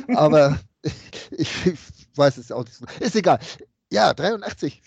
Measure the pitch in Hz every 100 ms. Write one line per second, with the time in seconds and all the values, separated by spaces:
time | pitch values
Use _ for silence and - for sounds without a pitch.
0 | - 247 151 151 139 147 - _ 151 -
1 | - - - - 156 - 185 156 - -
2 | _ - 143 131 117 113 117 - 123 -
3 | - 220 180 127 - - - _ - -
4 | 190 - 180 226 196 - 147 -